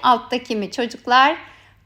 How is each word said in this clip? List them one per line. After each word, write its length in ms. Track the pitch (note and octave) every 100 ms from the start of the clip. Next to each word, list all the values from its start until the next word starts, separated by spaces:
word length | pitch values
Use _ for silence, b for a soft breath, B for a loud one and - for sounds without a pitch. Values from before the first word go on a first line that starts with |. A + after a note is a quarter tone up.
alttaki 540 | B3+ A#3 A3+ - B3 A3
mi? 140 | G3
Çocuklar 640 | - A#3+ - - B3 C4+ E4+ B B B B